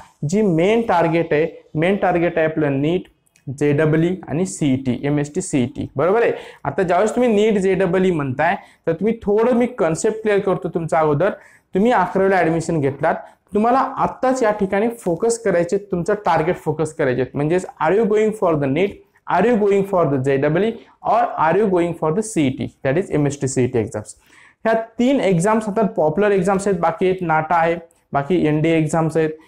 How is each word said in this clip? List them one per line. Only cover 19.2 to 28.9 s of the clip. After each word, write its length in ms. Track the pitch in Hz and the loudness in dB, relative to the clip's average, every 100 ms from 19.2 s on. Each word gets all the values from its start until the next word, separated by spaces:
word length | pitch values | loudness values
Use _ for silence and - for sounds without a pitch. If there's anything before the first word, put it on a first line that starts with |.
| - | -2
Are 140 | 170 214 | 2 4
you 120 | 233 | 4
going 200 | 202 196 196 | 2 2 2
for 160 | 185 160 | 2 2
the 120 | 139 | 0
जेईई? 500 | 131 135 147 160 214 226 - _ - | 0 2 2 2 0 -4 -14 _ 0
Or 420 | 208 240 - 156 | 0 0 0 2
are 100 | 170 | 2
you 100 | 220 | 2
going 220 | 185 170 | 2 0
for 180 | 170 156 | -2 -2
the 120 | 170 | -2
सीईटी? 540 | 220 - 139 127 117 - 135 | -2 0 0 -2 -8 -4 -2
That 160 | 143 | -2
is 80 | - | -2
एमएसटी, 380 | 147 143 143 135 | 0 0 -2 -4
सीईटी 300 | 131 123 123 | 0 0 0
exams. 360 | 101 104 107 - _ - - _ | -2 -6 -12 -18 _ -20 -20 _
ह्या 100 | 226 226 226 - | -2 -2 -2 -2
तीन 220 | 247 277 | 0 2
exams 480 | 175 180 196 226 220 | 2 2 2 0 0
आता 140 | 202 196 | -2 -2
popular 460 | 190 156 202 208 | 0 0 2 2
exams 360 | 196 180 190 196 | 2 0 0 0
आहेत, 120 | 185 | 0
बाकी 260 | 170 165 185 | 0 0 -2
आहेत, 120 | 185 | 0
नाटा 340 | 175 156 156 | 0 0 2
आहे, 220 | 175 165 170 - _ _ | 2 2 -2 -8 _ _
बाकी 340 | 135 139 180 156 | -4 0 0 2
एनडीए 320 | 151 156 165 | 2 2 2
exams 380 | 156 | 2